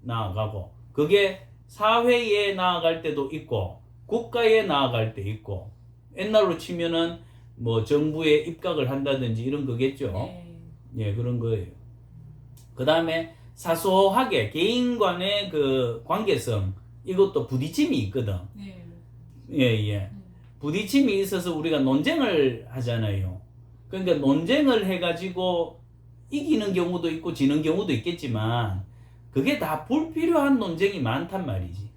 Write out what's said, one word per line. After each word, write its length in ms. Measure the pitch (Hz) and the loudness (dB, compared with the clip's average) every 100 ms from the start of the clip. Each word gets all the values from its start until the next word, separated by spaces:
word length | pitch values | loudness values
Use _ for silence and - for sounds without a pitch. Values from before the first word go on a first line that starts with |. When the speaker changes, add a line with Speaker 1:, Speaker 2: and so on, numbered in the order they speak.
Speaker 1:
나아가고, 680 | 123 117 101 98 107 101 90 - - | -4 -4 -4 -4 -4 -6 -12 -16 -8
그게 480 | - 151 202 190 190 - - - | -2 4 4 4 -2 -18 -20 -20
사회에 880 | - 214 233 240 240 226 208 202 | 0 2 4 4 4 4 2 2
나아갈 460 | 190 180 170 165 160 | 2 0 2 0 0
때도 260 | 160 143 135 | -4 -4 -4
있고 500 | 151 - 113 90 - - - - | -8 -4 -4 -4 -10 -20 -20 -4
국가에 560 | 233 233 240 226 220 | -4 -2 2 4 4
나아갈 500 | 196 143 127 120 110 | 4 2 2 0 -2
때 80 | 104 | -4
있고, 480 | 98 110 - 92 - - - - - - | -8 -8 -8 -10 -10 -20 -20 -20 -18 -6
옛날로 400 | 202 214 190 165 | 2 4 4 0
치면은 640 | - 175 165 165 170 - - - - | -4 -4 0 0 -2 -4 -16 -20 -20
뭐 280 | - 117 113 | -8 -2 0
정부에 540 | 107 147 156 151 160 151 | 2 2 2 0 4 4
입각을 440 | 160 165 180 156 127 | 2 -6 -2 0 0
한다든지 540 | 139 139 131 120 113 | -2 0 0 0 -2
이런 240 | 123 147 131 | -2 -2 -4
거겠죠. 440 | 117 131 135 127 | 0 -2 -2 -6
Speaker 2:
네. 480 | 92 - - - - - - - 113 | -4 -6 -10 -16 -18 -20 -20 -12 -6
Speaker 1:
예, 160 | 104 | -4
그런 240 | 107 120 123 | -2 -2 -2
거예요. 280 | 117 107 87 - - - - - - - - - - | -2 -2 -6 -14 -20 -20 -20 -20 -20 -20 -20 -20 -20
그 100 | - | -2
다음에 480 | 127 165 165 165 165 - - | 2 2 2 -2 -6 -14 -20
사소하게 960 | - - 165 196 190 196 214 247 156 104 | -10 -4 0 4 6 6 4 2 0 0
개인 480 | 156 190 247 247 233 | 0 0 2 0 2
간의 500 | 196 175 190 208 196 | 0 0 -2 -2 -2
그 540 | 156 139 131 120 117 | 0 2 2 0 -4
관계성, 680 | - 185 202 135 - 107 95 - - - | -4 -2 0 0 0 -2 -2 -6 -16 -16
이것도 420 | - 190 196 151 120 | -4 2 2 2 -2
부딪힘이 500 | 131 151 - 311 151 | -2 -2 0 0 0
있거든. 340 | 101 131 107 92 - | -2 -2 -2 -4 -8
Speaker 2:
네. 320 | 202 98 180 170 170 - - - - - | -14 -16 -16 -18 -20 -20 -20 -20 -20 -6
Speaker 1:
예, 120 | 143 123 110 104 | 0 2 2 0
예. 100 | 104 | -4
Speaker 2:
네. 120 | 95 - - - - - | -6 -12 -18 -20 -20 -10
Speaker 1:
부딪힘이 600 | 147 180 196 277 254 196 | -4 -4 0 2 4 2
있어서 340 | 196 190 175 | 0 -2 -2
우리가 240 | 156 160 151 | -2 0 2
논쟁을 880 | 131 139 170 320 240 165 135 113 - | 4 4 2 2 2 4 2 0 -10
하잖아요. 720 | 127 117 117 107 98 92 92 - - - - - | -6 -2 -2 -2 -2 -4 -8 -16 -20 -20 -20 -12
그러니까 260 | 190 180 151 | -6 0 2
논쟁을 680 | 139 143 170 277 277 226 | 4 2 2 4 4 4
해가지고 960 | 196 180 175 165 190 180 185 170 160 - - - - - - | 2 0 -2 -2 -6 -2 0 0 -2 -8 -20 -20 -20 -20 -8
이기는 440 | 285 285 220 202 | -6 0 0 2
경우도 360 | 180 175 175 165 | 0 0 -2 -2
있고 220 | 160 180 | -4 -6
지는 280 | 151 139 151 | 0 2 2
경우도 280 | 156 175 190 | 2 0 0
있겠지만 920 | 120 175 170 135 110 110 120 107 92 - - - - - | -2 -2 -6 -4 -2 0 0 -2 -4 -8 -18 -20 -20 -4
그게 260 | 135 269 294 | -2 0 0
다 280 | 156 156 | -2 -6
불필요한 720 | - 285 320 320 339 320 277 262 | -2 -2 -2 -2 2 2 4 2
논쟁이 400 | 190 160 196 185 | 0 0 0 0
많단 460 | 117 131 175 190 151 | -2 -2 -4 -6 -4
말이지. 420 | 95 87 90 - | -6 -6 -10 -14